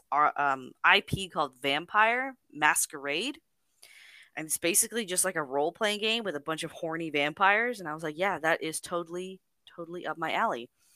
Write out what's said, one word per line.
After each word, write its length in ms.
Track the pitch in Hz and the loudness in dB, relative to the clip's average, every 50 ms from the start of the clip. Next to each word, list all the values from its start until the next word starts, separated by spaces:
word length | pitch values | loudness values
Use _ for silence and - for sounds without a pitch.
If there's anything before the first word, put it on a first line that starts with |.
| - _ | 0 _
uh, 200 | 139 147 151 147 - | 2 4 4 4 4
um, 360 | - 143 139 135 131 127 - - _ - | 2 2 2 0 0 -4 -12 -8 _ 6
I 180 | 170 185 196 | 6 6 6
P 280 | 190 - - 190 190 170 | 4 0 -4 -4 -4 -4
called 260 | - 180 151 131 127 - | -2 -2 -2 -2 -4 -4
Vampire 760 | - 139 139 151 175 - - 208 220 226 240 254 262 269 254 _ _ _ | -2 0 0 0 -2 0 2 4 4 4 4 0 -4 -6 -10 _ _ _
Masquerade. 880 | - 147 151 151 170 - - - 160 143 135 143 143 170 226 285 294 - _ _ _ _ _ _ _ _ - - - - - - - - - _ _ | -4 2 4 4 4 4 0 -2 -6 -6 -4 -4 -2 -2 -4 -4 -8 -10 _ _ _ _ _ _ _ _ -20 -20 -20 -20 -20 -20 -20 -20 -20 _ _
And 100 | 151 156 | -10 -6
it's 100 | 156 - | -6 -4
basically 480 | - - 170 170 - 226 220 214 233 220 | 0 0 2 4 2 2 2 -2 -4 -4
just, 180 | 170 180 180 - | -2 0 0 0
like, 100 | 185 - | 0 0
a 80 | 165 147 | -2 -4
role-playing 560 | 127 135 143 147 - - - 226 208 208 202 | 0 0 0 0 0 0 0 0 0 0 0
game 240 | 220 220 226 233 214 | 0 0 0 0 -2
with 120 | 190 147 | -4 -6
a 40 | 143 | -4
bunch 240 | - 160 160 156 170 | -4 -6 -4 -4 -6
of 80 | 156 | -8
horny 380 | - - 175 160 160 165 165 156 | -8 -8 -6 -6 -4 -4 -6 -2
vampires. 680 | 143 147 143 151 151 - 196 196 202 214 233 247 240 202 | 0 0 0 0 2 4 4 4 4 4 2 -2 -4 -6
And 80 | 175 151 | -8 -8
I 40 | 151 | -8
was 60 | 160 170 | -6 -6
like, 140 | 156 151 | -8 -2
"Yeah, 200 | 160 190 202 180 147 | 0 0 0 0 2
that 220 | 156 160 165 - - | 2 2 2 2 0
is 160 | 160 156 - | -4 -6 -6
totally, 600 | - - 180 175 175 165 175 180 185 190 190 185 _ _ _ _ _ - - | -6 -4 -4 -4 -4 -6 -8 -8 -8 -8 -12 -16 _ _ _ _ _ -20 -16
totally 300 | 175 170 165 175 175 - | -16 -14 -12 -12 -8 -8
up 100 | 156 156 | -8 -6
my 160 | 165 165 151 - | -4 -4 -2 0
alley." 360 | 180 226 220 156 117 120 - _ _ _ _ _ | 0 0 0 0 -4 -8 -12 _ _ _ _ _